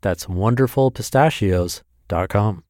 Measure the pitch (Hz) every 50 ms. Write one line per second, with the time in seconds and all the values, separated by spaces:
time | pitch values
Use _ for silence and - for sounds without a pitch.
0 | - 101 90 - - - 92 92 95 113 123 120 135 123 - - 135 131 123 -
1 | - - - 135 143 160 151 - - 98 90 90 87 87 - - _ _ _ _
2 | _ _ - 85 90 95 - 101 104 107 101 85 - _